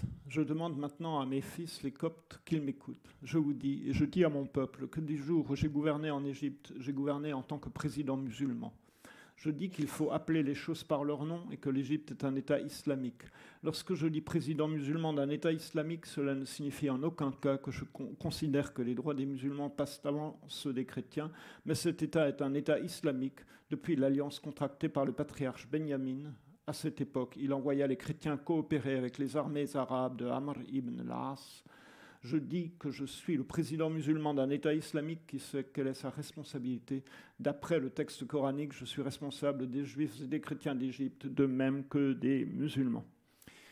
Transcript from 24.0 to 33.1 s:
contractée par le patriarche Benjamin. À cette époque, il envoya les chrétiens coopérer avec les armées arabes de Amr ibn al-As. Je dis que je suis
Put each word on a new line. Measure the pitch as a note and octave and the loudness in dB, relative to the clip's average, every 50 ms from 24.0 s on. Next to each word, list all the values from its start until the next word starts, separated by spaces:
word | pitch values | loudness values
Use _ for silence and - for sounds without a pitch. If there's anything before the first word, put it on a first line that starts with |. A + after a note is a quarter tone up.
| C3+ C3+ C#3 C#3+ C#3+ C#3+ C#3+ - | 6 6 6 4 2 0 -4 -8
contractée | - D3+ C#3 - D3 C3+ - - E3 D3 | -8 -6 -2 0 -2 -2 -2 -2 -2 0
par | - D3 C#3 | 2 4 2
le | C3+ | 2
patriarche | A#2+ - C#3+ - - - C#3 B2+ A#2+ - - A#2 | 2 0 -2 -4 -2 -2 -2 -2 -2 -4 -8 -2
Benjamin. | D3 D#3 D#3 D3 C#3 C3+ C3 C3 C3 C3+ D3 D3+ B2 - - - - - - | -2 0 0 0 0 0 0 -2 -2 -4 -6 -10 -12 -14 -18 -20 -20 -12 -8
À | D3+ C#3+ | -8 -6
cette | - - D3+ - - | -2 -2 -4 -2 -2
époque, | C#3 - - C3 B2 - - | -4 0 0 0 0 -2 -4
il | A2+ C#3 C3+ C#3 | -2 0 0 2
envoya | C#3 B2+ C#3+ C#3 C#3 C#3 | 2 2 2 4 4 4
les | C3+ C3 | 4 2
chrétiens | B2+ - - D#3 - - D#3 D3 | 0 -2 -4 -6 -2 -2 -2 -2
coopérer | C#3 - - E3 D#3 C#3+ - D#3+ C#3+ A#2 C#3 C3+ | 0 0 2 2 2 2 2 2 2 2 2 2
avec | B2+ B2+ B2 - - | 2 0 0 -2 -2
les | C#3 B2 - | -2 0 0
armées | D3+ C3 D3+ D3 D3 C#3+ C3+ - | 0 0 0 0 0 0 0 0
arabes | C#3 B2+ - C3 B2+ C3 B2+ B2+ | 0 0 2 2 2 2 0 0
de | G#2+ A#2+ | -2 -2
Amr | B2 B2 C3 C#3 C#3+ C#3 - - | 0 0 0 -2 -2 -4 -6 -6
ibn | - C3+ C3+ B2 A#2+ A#2+ B2 | -4 -2 -2 -2 -2 -4 -4
al-As. | A#2+ A#2+ A#2+ B2+ B2+ C3+ C#3 C3+ - - - - - - - - - - - - - - - - - | -4 -4 -4 -4 -4 -4 -6 -8 -12 -18 -20 -20 -20 -20 -20 -20 -20 -20 -20 -20 -20 -20 -20 -14 -6
Je | A#2+ D3+ | -2 -2
dis | D#3 C3+ - D#3 F3+ E3+ E3+ - - | -2 0 0 -2 -2 -2 -4 -6 -6
que | - C#3+ | -6 -6
je | B2+ C#3 C#3 | -4 -4 -6
suis | C3+ | -6